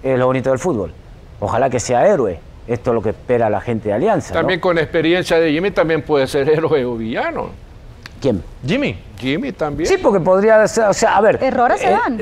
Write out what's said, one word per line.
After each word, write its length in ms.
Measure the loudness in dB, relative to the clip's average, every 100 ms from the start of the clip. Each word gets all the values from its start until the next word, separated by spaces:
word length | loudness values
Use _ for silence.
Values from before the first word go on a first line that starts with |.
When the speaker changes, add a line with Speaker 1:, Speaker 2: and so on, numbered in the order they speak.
Speaker 1:
Es 140 | 0 2
lo 80 | 2
bonito 240 | 0 0
del 100 | 0
fútbol. 340 | 0 -2 -4 -10 -20 -20 -20 -8
Ojalá 300 | -4 0 0
que 100 | -2
sea 280 | 0 2 4
héroe. 320 | 2 0 -4 -14 -20 -8
Esto 240 | -4 -2
es 40 | -2
lo 60 |
que 80 | -2
espera 400 | -6 -2 0 0
la 120 | -2
gente 280 | -4 -4 -2
de 40 |
Alianza, 400 | -2 0 0 -2
¿no? 60 | -4
Speaker 2:
También 200 | -2 -2
con 160 | 0 0
la 60 |
experiencia 580 | 0 0 0 0 2 2
de 120 | 2
Jimmy 200 | 0 -2
también 300 | 0 0 0
puede 240 | 0 0 2
ser 220 | 0 2
héroe 360 | 2 2 0 0
o 100 | -4
villano. 540 | -6 -4 -4 -6 -10 -14 -20 -20 -20 -20 -20 -4
Speaker 1:
¿Quién? 240 | -2 -2 -6 -12 -4
Speaker 3:
Jimmy. 340 | -2 -2 -6 -14 -8
Speaker 2:
Jimmy 340 | -4 -2 -4
también. 360 | -4 -6 -4 0
Speaker 1:
Sí, 80 | 2
porque 220 | 2 2
podría 480 | 2 4 6 4 4
ser, 180 | 2 0
o 80 |
sea, 240 | 2 2 4
a 40 |
ver, 180 | 4 2
Speaker 4:
Errores 380 | 0 2 2 2
se 80 | 2
Speaker 1:
eh, 20 |
Speaker 4:
dan. 300 | 2 0 -2